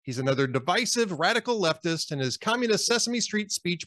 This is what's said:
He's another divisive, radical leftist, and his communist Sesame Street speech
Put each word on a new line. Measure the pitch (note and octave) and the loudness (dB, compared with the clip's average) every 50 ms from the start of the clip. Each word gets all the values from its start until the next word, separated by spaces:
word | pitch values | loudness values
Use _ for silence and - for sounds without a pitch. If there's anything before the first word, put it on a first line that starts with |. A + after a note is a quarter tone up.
| _ | _
He's | C3+ A#2+ B2+ | -8 -6 -2
another | C3 C3+ C3+ C3 C#3 | 0 2 2 2 2
divisive, | B2+ B2 C3+ B2+ F3 F3+ A3+ B3 - - A#3+ A#3 G3 F3 | 2 0 0 0 2 2 2 2 0 0 0 0 0 0
radical | C#3 E3 F#3+ A3+ A3+ G#3+ B3 A#3+ G#3+ | 0 2 2 2 2 0 0 0 2
leftist, | F3+ D#3+ D#3 - - E3+ E3 D#3 - - D3+ | 2 0 0 0 -2 -2 -2 -2 -4 -4 -4
and | C3+ C3 | -2 -2
his | B2+ A2+ - | -2 -4 -2
communist | - G#3+ A3+ B3 B3 A3+ G#3 - - | -2 -2 0 0 2 2 0 0 2
Sesame | - A#3+ A3+ - A#3 A#3+ A#3 | 2 2 2 2 0 -2 -2
Street | - - - G#3+ G#3+ G#3+ - | -2 -2 -2 -4 -2 -2 -6
speech | - - F3 F3 E3 - | -4 -2 -4 -4 -4 -6